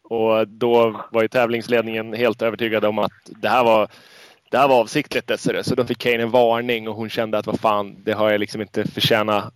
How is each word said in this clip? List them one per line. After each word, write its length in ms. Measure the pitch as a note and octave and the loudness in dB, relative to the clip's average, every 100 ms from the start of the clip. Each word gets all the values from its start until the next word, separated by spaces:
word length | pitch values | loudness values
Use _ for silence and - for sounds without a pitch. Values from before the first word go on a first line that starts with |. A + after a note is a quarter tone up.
Och 440 | - A2+ A2 A2 A2 | -8 -2 0 2 0
då 540 | A2 A#2+ A#2+ A#2 G#2 - | -2 2 4 2 -2 -4
var 100 | A2+ | -2
ju 60 | A2 | 0
tävlingsledningen 840 | B2+ A#2 A#2 A2 A#2+ A2+ A2+ A2+ | 0 0 -2 0 0 0 -6 -6
helt 280 | A2 A#2+ G#2+ | -2 -2 0
övertygad 440 | A2+ G#2 A#2 A2 G#2 | -4 -2 -2 0 0
om 140 | G#2+ | 0
att 120 | G2+ _ - | -4 _ -20
det 240 | - G#2+ | -6 0
här 140 | A#2+ | 2
var, 240 | A#2 A2 G2+ - - - - _ - | 4 4 2 -6 -20 -20 -20 _ -4
det 60 | A#2 | 2
här 100 | C#3+ | 4
var 120 | B2+ | 4
avsiktligt, 480 | A2 D3+ - B2+ - | 2 -2 -4 -6 -4
Desiree. 360 | G#2+ - F#2 | -4 -2 -4
Så 120 | G2+ B2 | -2 -2
då 80 | B2 | -2
fick 120 | B2+ | -2
Kane 260 | B2 A#2 | 0 0
en 80 | A#2 | 2
varning 560 | B2 A#2+ A#2 A#2+ A#2 A2 | 4 4 2 0 -4 -4
och 80 | G#2 | -8
hon 140 | A2 | -8
kände 280 | - A2 G#2+ | -4 -2 -2
att, 100 | G#2+ | -4
"Vad 120 | A2 | -2
fan, 360 | A2 G#2 G2+ - | 0 0 -2 -8
det 80 | G#2+ | -4
har 180 | G#2 G#2+ | 0 2
jag 80 | G#2 | 0
liksom 220 | G#2 G#2+ | -2 -8
inte 220 | G#2 A2 G2 | -8 -4 -4
förtjänat 680 | - - A2+ G#2+ G#2 G#2+ | -2 0 2 2 -2 -2